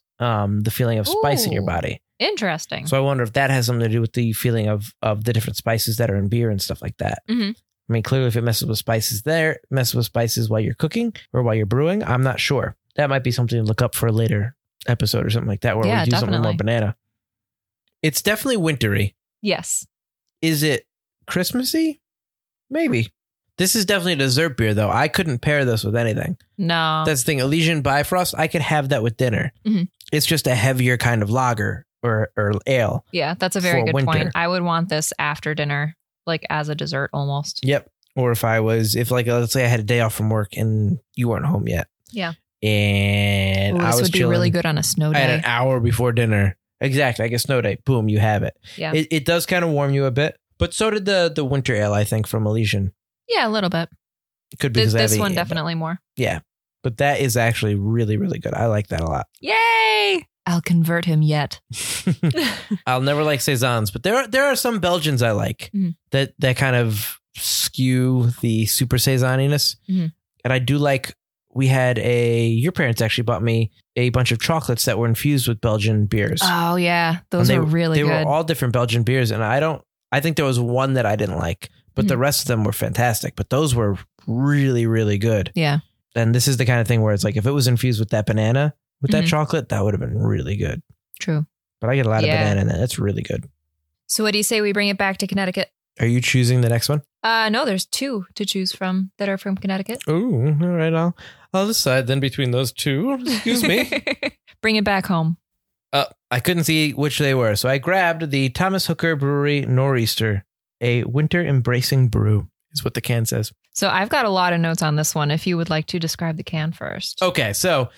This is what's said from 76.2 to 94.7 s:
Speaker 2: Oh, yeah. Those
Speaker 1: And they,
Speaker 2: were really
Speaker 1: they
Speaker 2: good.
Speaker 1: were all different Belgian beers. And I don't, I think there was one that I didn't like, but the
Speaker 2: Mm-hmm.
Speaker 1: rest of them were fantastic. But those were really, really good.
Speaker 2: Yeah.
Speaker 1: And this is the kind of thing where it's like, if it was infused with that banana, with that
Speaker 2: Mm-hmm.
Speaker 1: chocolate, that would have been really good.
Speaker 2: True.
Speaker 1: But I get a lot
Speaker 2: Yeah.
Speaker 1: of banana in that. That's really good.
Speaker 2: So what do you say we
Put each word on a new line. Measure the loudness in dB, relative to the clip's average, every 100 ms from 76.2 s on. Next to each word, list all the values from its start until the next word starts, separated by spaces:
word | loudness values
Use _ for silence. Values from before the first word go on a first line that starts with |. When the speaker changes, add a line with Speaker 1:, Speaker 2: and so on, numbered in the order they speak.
| 0 0
Speaker 2:
Oh, | 0 0 0 0
yeah. | 2 2 0 -2 -4
Those | 2 4
Speaker 1:
And | 4
they, |
Speaker 2:
were | 2
really | 2 2 2
Speaker 1:
they | 2
Speaker 2:
good. | 0 2
Speaker 1:
were |
all | 0
different | 0 0 0
Belgian | 0 0 0
beers. | 0 0 0
And | 0
I | 0 0
don't, | 0 -4 _ _ -4
I | -2
think | 0 0
there | 0
was | 2
one | 0 0 0
that | 2
I | 2 0
didn't | -2 -2
like, | -4 -4 -10 _ _
but | -2 0
the |
Speaker 2:
Mm-hmm. | 2
Speaker 1:
rest | 2 0
of | 0
them | 0
were | 0
fantastic. | 0 -4 0 0 0 -4 -6
But | -2
those | 0 2
were | 2 0 -2 -8 _ -6
really, | 0 2 4 2 2 2
really | 2 2 2
good. | 2 2 0
Speaker 2:
Yeah. | 0 0 0 -4 _ _
Speaker 1:
And | 0 2
this | 4 2
is | 2
the | 2
kind | 2
of | 2
thing | 2
where | 2
it's | 2
like, | 0 0
if | 0
it |
was | 2 2
infused | 2 2 0
with | 0
that | 0 0
banana, | 2 2 2 0 -2 _ -6
with | 0
that | 2
Speaker 2:
Mm-hmm. | 2
Speaker 1:
chocolate, | 0 0 -2 -2
that | 0
would | 0
have | 0
been | -2 -2
really | 0 0 -2 -2
good. | -4 -6 -12 _ _ -12
Speaker 2:
True. | -4 -2 -2 _ _ -6
Speaker 1:
But | -2
I | 0
get | 2
a |
lot | 2
Speaker 2:
Yeah. | 2
Speaker 1:
of | 2
banana | 2 2
in | 0
that. | 0
That's | -2 -2
really | -2 -2
good. | -4 -6 -8 _ _ _ _ _ -8
Speaker 2:
So | -2
what | 0
do | 0
you |
say | 0 0
we | 0